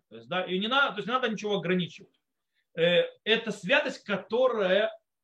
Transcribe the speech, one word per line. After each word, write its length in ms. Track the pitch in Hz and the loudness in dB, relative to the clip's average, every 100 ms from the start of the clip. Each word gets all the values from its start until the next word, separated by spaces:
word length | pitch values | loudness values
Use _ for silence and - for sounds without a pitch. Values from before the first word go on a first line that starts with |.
| _ | _
То 60 | 113 | -20
есть, 120 | 117 | -6
да, 140 | 180 | -6
и 160 | 175 185 | -2 -4
не 100 | 226 | 0
надо, 240 | 269 262 | 0 0
то 60 | 190 | -2
есть 100 | 190 | -4
не 40 | |
надо 160 | 254 240 | -2 -2
ничего 280 | 214 208 190 | -4 -2 -2
ограничивать. 640 | 165 185 165 - - _ _ _ _ _ _ - | 0 -2 -2 -10 -20 _ _ _ _ _ _ 0
Э, 280 | 175 170 170 - | 4 4 2 -4
это 280 | 208 226 226 | 0 0 0
святость, 520 | - 180 285 294 - | -6 0 0 0 -6
которая 880 | - 190 - 233 254 226 180 196 220 - _ _ | -6 -6 -2 0 2 2 2 2 2 -4 _ _